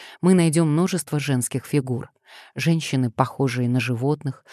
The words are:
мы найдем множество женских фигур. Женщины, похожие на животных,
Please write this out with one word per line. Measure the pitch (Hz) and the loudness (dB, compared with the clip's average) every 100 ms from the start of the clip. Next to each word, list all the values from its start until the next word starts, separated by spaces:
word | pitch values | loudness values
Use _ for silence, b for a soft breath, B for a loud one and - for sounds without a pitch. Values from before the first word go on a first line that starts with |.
| B B | B B
мы | 175 | 4
найдем | 185 165 156 160 | 4 4 2 2
множество | 151 185 185 - 151 | 2 0 -2 -4 -4
женских | 139 131 120 131 - | -2 -2 -2 -6 -4
фигур. | 147 131 120 - _ B B B | -4 -2 -6 -8 _ B B B
Женщины, | - 123 165 - 135 123 | -4 0 0 0 -2 0
похожие | - 131 - 135 123 123 | 0 -2 0 -2 0 0
на | 123 | 0
животных, | 120 117 131 151 147 - B | 0 -2 -2 -2 -6 -10 B